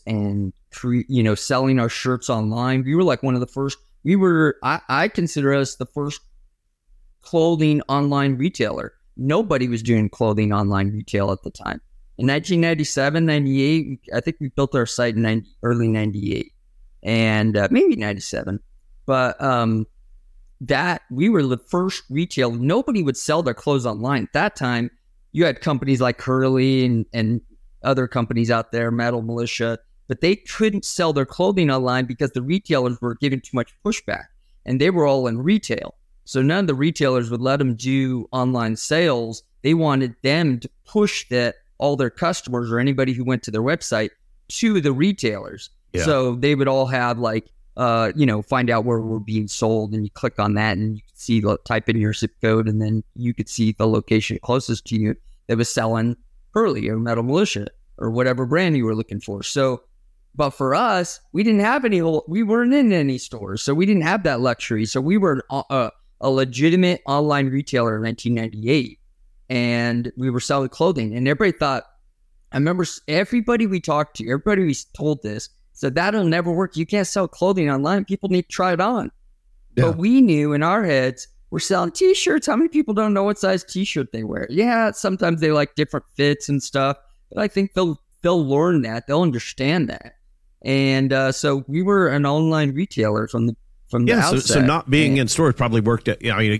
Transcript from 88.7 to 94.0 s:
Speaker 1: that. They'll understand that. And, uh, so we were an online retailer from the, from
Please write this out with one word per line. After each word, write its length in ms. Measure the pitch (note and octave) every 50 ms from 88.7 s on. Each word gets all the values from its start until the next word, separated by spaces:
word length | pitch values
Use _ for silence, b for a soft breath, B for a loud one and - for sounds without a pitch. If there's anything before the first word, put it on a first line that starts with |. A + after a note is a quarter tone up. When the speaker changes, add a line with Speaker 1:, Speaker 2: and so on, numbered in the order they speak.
| F3+ D3+ B2
Speaker 1:
that. 240 | A2+ A2 A#2 -
They'll 140 | - C#3 D#3+
understand 680 | F3+ E3 B2 A#2 - - - - C3 C#3 D#3+ F3+ D3 -
that. 240 | - - - A#2 - _ _ _ _ _ _ _ _ _
And, 520 | - - C3+ C3+ C3+ C3+ C3+ C3+ C3+ C3 C3+
uh, 180 | C3+ C3+ C3 C3
so 300 | - - D3 C#3 C#3 C3
we 160 | - C#3 E3 F#3
were 240 | G3 G3+ G3 F#3
an 180 | D3+ C3 C#3+ C#3+
online 480 | C#3 C#3+ D#3 D#3+ D#3+ D#3+ D#3 D3+ C#3 C3
retailer 540 | C#3+ F#3+ - - - A2 G#2+ G#2+ G#2+ A2
from 200 | - - A#2+ A#2
the, 80 | A#2 A2+ - - - - - - -
from 140 | - A#2+